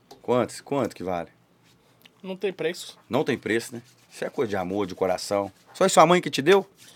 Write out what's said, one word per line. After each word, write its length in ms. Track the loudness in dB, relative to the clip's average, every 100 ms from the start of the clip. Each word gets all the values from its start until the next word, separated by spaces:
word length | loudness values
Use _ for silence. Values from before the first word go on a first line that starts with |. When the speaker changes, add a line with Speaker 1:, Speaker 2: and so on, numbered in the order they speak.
| _ -12
Speaker 1:
Quanto? 420 | -2 0 -2 -6
Quanto 320 | -6 -4 -4 -6
que 80 |
vale? 260 | -6 -6 -8 _ _ _ _ _ _ _ -20 _
Speaker 2:
Não 140 | -14 -8
tem 160 | -8
preço. 440 | -4 -6 -6 -14 -20 -6
Speaker 1:
Não 140 | -2
tem 140 | -2 -4
preço, 360 | -2 -4 -4 -12
né? 60 | -16 _ _
Isso 140 | -12 -8
é 40 |
coisa 200 | -4 -4
de 60 | -2
amor, 300 | -4 -4 -4
de 80 | -2
coração. 560 | -2 -2 -2 -4 -4 -10 -10
Só 140 | 2 4
sua 180 | 8 8
mãe 140 | 6
que 80 | 2
te 100 | 0
deu? 260 | 4 4 2 _ -20